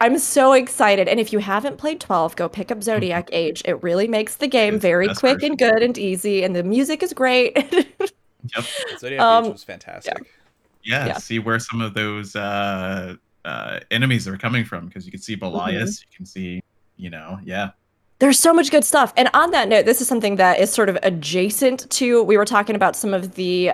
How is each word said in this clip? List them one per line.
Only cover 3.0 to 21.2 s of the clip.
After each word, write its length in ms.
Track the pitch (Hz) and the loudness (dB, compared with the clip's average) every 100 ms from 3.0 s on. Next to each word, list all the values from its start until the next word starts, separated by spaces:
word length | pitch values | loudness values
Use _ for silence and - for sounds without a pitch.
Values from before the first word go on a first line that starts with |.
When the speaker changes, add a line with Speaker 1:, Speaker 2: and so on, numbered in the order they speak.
| 190 175 175 | -2 -4 -4
Speaker 2:
Mm-hmm. 80 | |
Speaker 1:
Age. 280 | 170 160 160 | -2 -2 -4
It 180 | - 151 | -4 -4
really 240 | 180 175 220 | -2 0 0
makes 280 | 214 220 - | -2 -4 -4
the 100 | 285 | -2
game 260 | 262 214 | 2 2
Speaker 2:
It's 80 | 214 | 2
the 60 | 190 | 2
Speaker 1:
very 180 | 175 196 | 2 2
Speaker 2:
best 120 | - | 0
Speaker 1:
quick 160 | 254 277 | 0 2
Speaker 2:
version. 100 | 294 | 0
Speaker 1:
and 60 | 294 | 2
good 240 | 240 220 | 4 4
and 160 | 240 247 | 2 -2
easy, 460 | 202 185 208 196 | -4 -4 -2 0
and 100 | 185 | 0
the 80 | 175 | -2
music 400 | 175 226 277 311 | 0 0 0 0
is 100 | 359 | -4
great. 440 | - 262 254 247 - 269 | 0 2 2 2 0 0
<laughs> 400 | 349 - - 392 _ _ _ 123 110 | 0 0 -2 -6 _ _ _ -10 -8
Speaker 2:
Yep. 80 | - 571 494 - | -8 -8 -8 -10
Speaker 3:
Zodiac 220 | 123 135 | -8 0
Speaker 1:
Um, 240 | 233 226 | 4 4
Speaker 3:
Age 80 | 226 | 2
was 120 | - | -6
fantastic. 680 | - 92 - 92 - - - _ _ _ _ _ | -14 -18 -16 -14 -10 -10 -10 _ _ _ _ _
Speaker 2:
Yeah, 260 | - 131 120 | -4 -4 -2
Speaker 1:
Yeah. 100 | - | -6
Speaker 2:
see 200 | - 113 | -6 -6
where 200 | 110 113 | -2 -4
some 240 | - 117 | -4 -6
of 100 | 113 | -6
those, 420 | 101 107 104 101 | -4 -4 -6 -8
uh, 840 | 104 101 101 101 95 92 95 92 90 _ _ | -8 -6 -4 -4 -4 -6 -6 -8 -14 _ _
uh, 360 | - 62 53 - - | -12 -10 -10 -10 -6
enemies 360 | 113 131 120 98 | -2 0 0 -4
are 120 | 95 | -6
coming 260 | 117 120 | -4 -4
from, 240 | 113 90 85 | -4 -8 -12
'cause 140 | 98 | -16
you 60 | - | -16
can 100 | 190 | -16
see 160 | - 208 | -12 -10
Belias, 360 | 190 175 - | -8 -6 -6
Speaker 1:
Mm-hmm. 360 | 98 196 208 _ | -4 -6 -8 _
Speaker 2:
you 60 | - | -20
can 80 | |
see, 380 | 92 95 92 90 - _ _ _ | -18 -12 -10 -10 -14 _ _ _
you 140 | 90 | -16
know, 280 | 82 80 95 | -16 -16 -16
yeah. 280 | 92 92 101 - _ _ _ - | -10 -8 -8 -12 _ _ _ 0
Speaker 1:
There's 200 | 269 262 | 2 4
so 160 | 330 | 4
much 160 | 330 285 | 4 4
good 120 | 302 | 2
stuff. 300 | 285 302 240 - | 2 2 2 2
And 100 | 254 | 2
on 160 | 277 339 | 4 4
that 180 | 339 208 | 2 2
note, 160 | 220 | 4
this 160 | 202 254 | 4 2
is 80 | 247 | 0
something 280 | 240 214 202 | -2 0 4
that 220 | 185 175 | 4 4
is 140 | 202 | 2
sort 160 | 226 202 | 2 0
of 80 | 180 | 2
adjacent 880 | 190 170 | 0 -2